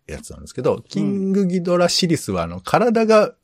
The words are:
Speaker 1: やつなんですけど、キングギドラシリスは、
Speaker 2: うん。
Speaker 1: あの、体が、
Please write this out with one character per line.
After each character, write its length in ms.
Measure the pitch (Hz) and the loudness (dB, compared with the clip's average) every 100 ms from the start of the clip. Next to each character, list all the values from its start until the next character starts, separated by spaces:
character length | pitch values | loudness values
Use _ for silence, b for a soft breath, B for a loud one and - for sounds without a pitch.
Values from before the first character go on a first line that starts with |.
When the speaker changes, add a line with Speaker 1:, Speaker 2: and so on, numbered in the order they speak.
| - | -14
Speaker 1:
や 140 | 73 | -14
つ 100 | - | -14
な 60 | - | -18
ん 60 | |
で 60 | - | -14
す 60 | |
け 60 | - | -4
ど、 200 | 127 98 | -2 -2
キ 180 | - 196 | -4 -4
ン 300 | 202 196 190 | -2 -2 -2
グ 140 | 196 190 | 0 0
ギ 160 | 180 | -2
ド 160 | 175 175 | 0 2
ラ 100 | 175 | 2
シ 180 | - 180 | 2 0
リ 120 | 151 | 0
ス 120 | - | -2
は、 140 | 90 | -4
Speaker 2:
う 40 | 85 | -4
ん。 20 | |
Speaker 1:
あ 40 | 87 | -8
の、 40 | |
体 460 | - 160 233 226 220 | -2 2 2 2 4
が、 280 | 214 208 - | 4 4 -2